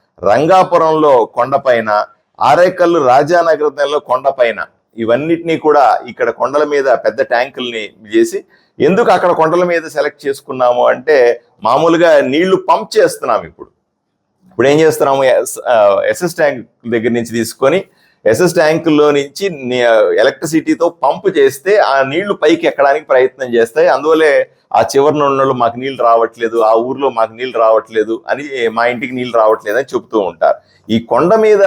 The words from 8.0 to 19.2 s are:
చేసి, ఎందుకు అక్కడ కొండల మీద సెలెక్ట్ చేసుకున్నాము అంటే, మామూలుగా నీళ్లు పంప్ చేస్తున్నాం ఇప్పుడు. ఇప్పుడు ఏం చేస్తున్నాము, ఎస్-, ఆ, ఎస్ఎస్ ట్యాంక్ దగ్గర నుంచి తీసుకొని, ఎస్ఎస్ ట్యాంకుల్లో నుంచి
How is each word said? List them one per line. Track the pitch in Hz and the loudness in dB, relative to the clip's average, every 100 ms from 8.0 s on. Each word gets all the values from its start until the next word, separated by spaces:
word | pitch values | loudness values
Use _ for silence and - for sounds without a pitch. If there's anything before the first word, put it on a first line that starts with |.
| 107 113 | -4 0
చేసి, | 117 202 - _ _ - | 0 -2 -12 _ _ -2
ఎందుకు | 135 190 202 | 0 2 2
అక్కడ | 180 180 | 2 2
కొండల | 160 160 175 | 0 0 0
మీద | 180 170 | 0 -2
సెలెక్ట్ | 160 143 147 - 139 | -4 -4 -6 -6 -8
చేసుకున్నాము | 135 - 127 123 123 120 | -8 -10 -2 0 2 0
అంటే, | 117 151 143 120 120 - _ | 0 0 2 2 0 -8 _
మామూలుగా | 107 135 165 170 170 151 | -2 2 2 2 4 4
నీళ్లు | 131 147 185 185 | 2 -2 0 -2
పంప్ | - 170 220 214 | 0 -2 0 0
చేస్తున్నాం | 170 - 131 104 | 0 -2 -2 -4
ఇప్పుడు. | 82 - 65 _ _ _ _ _ _ _ _ | -4 -16 -20 _ _ _ _ _ _ _ _
ఇప్పుడు | - 131 | -2 0
ఏం | 147 | 4
చేస్తున్నాము, | 160 151 139 135 | 2 2 0 0
ఎస్-, | 131 101 127 - - | 2 0 -2 -8 -2
ఆ, | 117 101 98 98 | 2 4 2 -2
ఎస్ఎస్ | 110 175 170 | -4 -6 -2
ట్యాంక్ | 147 131 - _ 117 | -2 -2 -12 _ -6
దగ్గర | 117 117 | -4 -2
నుంచి | 117 113 | -2 -4
తీసుకొని, | 117 110 - 135 185 - _ _ _ 107 | -6 -6 -2 0 0 -4 _ _ _ -2
ఎస్ఎస్ | 113 175 | 2 0
ట్యాంకుల్లో | 165 156 160 165 151 147 | 2 0 0 0 2 2
నుంచి | 143 | 2